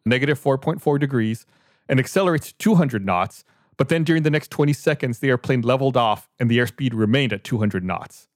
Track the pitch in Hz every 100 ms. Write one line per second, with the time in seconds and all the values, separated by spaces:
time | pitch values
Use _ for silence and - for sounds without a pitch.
0 | - 127 139 143 - 135 - 165 - 143
1 | 143 135 110 113 - _ _ _ - 131
2 | 131 190 190 160 - - 214 196 147 117
3 | 98 87 95 - _ _ _ - 131 165
4 | 156 165 156 147 - - 147 143 - 151
5 | 127 117 139 123 - 131 117 131 135 123
6 | 117 104 - - 120 117 120 - 135 113
7 | 107 127 135 101 - 117 104 95 90 85
8 | - - _